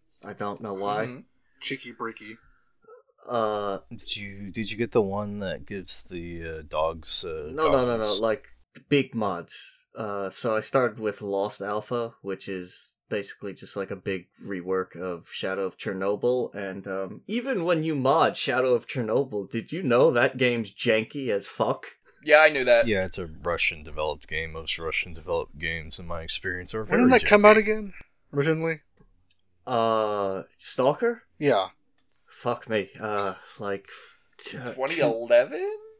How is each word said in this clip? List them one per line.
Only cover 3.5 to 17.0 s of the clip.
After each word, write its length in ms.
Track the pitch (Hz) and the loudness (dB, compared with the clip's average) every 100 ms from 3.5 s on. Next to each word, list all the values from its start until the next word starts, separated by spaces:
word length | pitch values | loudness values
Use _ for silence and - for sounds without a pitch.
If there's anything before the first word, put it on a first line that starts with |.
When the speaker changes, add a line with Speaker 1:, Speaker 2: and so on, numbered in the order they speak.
| 104 101 95 - | 0 -2 -6 -8
Speaker 4:
Did 260 | 117 - 104 | -14 -10 -10
you, 340 | 101 101 101 | -10 -12 -8
did 180 | 98 101 | -6 -4
you 60 | 104 | -4
get 160 | 117 | 0
the 100 | 120 | 2
one 380 | 98 98 104 104 | 2 0 -4 -6
that 260 | 95 76 - | -6 -6 -8
gives 360 | 101 - - | -10 -10 -12
the, 440 | - 87 85 85 82 80 | -10 -10 -8 -8 -8 -10
uh, 40 | 76 | -6
dogs, 560 | 78 80 80 - - | 0 0 -2 -6 -6
uh, 240 | 90 78 73 | -4 -6 -8
Speaker 1:
No, 160 | 143 156 | 0 2
no, 60 | |
no, 120 | 139 123 | 4 2
no, 100 | 117 | 0
Speaker 4:
goggles? 240 | 107 101 | 0 0
Speaker 1:
like, 260 | 113 107 - - _ - - | 0 -2 -6 -20 _ -20 0
big 260 | 143 - | 2 2
mods. 640 | 113 101 87 85 - - - _ - | -2 -2 -2 -6 -12 -14 -18 _ -10
Uh, 320 | 107 101 98 | -6 -6 -4
so 240 | - 120 | -4 -2
I 60 | 110 | -2
started 400 | - 135 123 107 | 0 2 0 0
with 200 | 107 101 | -4 -4
Lost 380 | 104 98 104 - | -2 -2 -2 -4
Alpha, 520 | 101 104 - 120 113 - | -6 -6 -4 -4 -4 -8
which 260 | 98 92 - | -8 -8 -8
is 480 | 95 90 - - - _ | -8 -8 -12 -14 -20 _
basically 460 | 107 98 - 101 | -6 -6 -10 -12
just, 220 | 95 98 101 | -12 -10 -8
like, 140 | 95 | -8
a 60 | 95 | -6
big 300 | 101 92 - _ | -4 -6 -8 _
rework 500 | - 95 90 95 92 | -8 -6 -2 -2 -2
of 340 | 85 92 85 - | -6 -6 -8 -10
Shadow 320 | - 98 95 | -8 -4 -2
of 140 | 95 - | -4 -4
Chernobyl, 760 | 110 95 98 104 120 127 117 | -6 -2 0 0 2 0 -2
and, 320 | 101 98 95 101 | -4 -8 -8 -6
um, 360 | 95 | -6